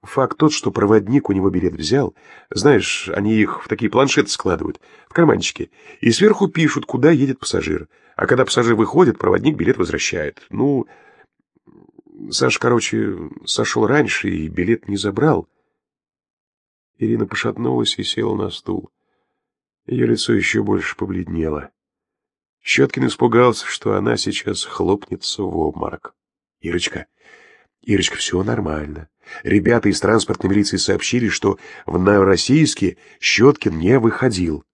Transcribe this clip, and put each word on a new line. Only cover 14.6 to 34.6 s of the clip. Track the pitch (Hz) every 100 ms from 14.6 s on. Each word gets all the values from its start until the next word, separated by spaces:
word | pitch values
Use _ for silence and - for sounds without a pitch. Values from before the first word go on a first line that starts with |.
| 90 113 -
не | 101
забрал". | 104 101 151 135 - _ _ _ _ _ _ _ _ _ _ _ _ _ _ _
Ирина | 110 117 110
пошатнулась | - 113 107 120 123 110 -
и |
села | 101 - 107
на | 101 98
стул. | - - 92 92 _ _ _ _ _ _ _ _ _ -
Ее | 127 120
лицо | 113 -
еще | 110 92 107
больше | 104 98 87 -
побледнело. | 95 92 90 85 80 76 71 _ _ _ _ _ _ _ _ _
Щеткин | - - 139 - 127
испугался, | - 123 113 123 107 -
что | - 110
она | 101 104 110
сейчас | 107 107 - 98
хлопнется | - - 90 101 - 90 - -
в | 92 85
обморок. | 78 82 - - - _ _ _ _ _
"Ирочка, | 85 87 - - - _ _ - _ _ _ _
Ирочка, | - 98 90 -
все | - 90
нормально. | 104 117 87 76 73 78 80 _ - -
Ребята | - 101 92 117 107
из | 95
транспортной | 95 110 - - 95
милиции | 98 101 95
сообщили, | - 90 - 123 113
что | - 98 95 - -
в | - 87
Новороссийске | 92 104 95 90 - 143 156 - 92 - - _
Щеткин | - - 127 151 - 80
не | 85 131
выходил". | 113 - 127 95 85 73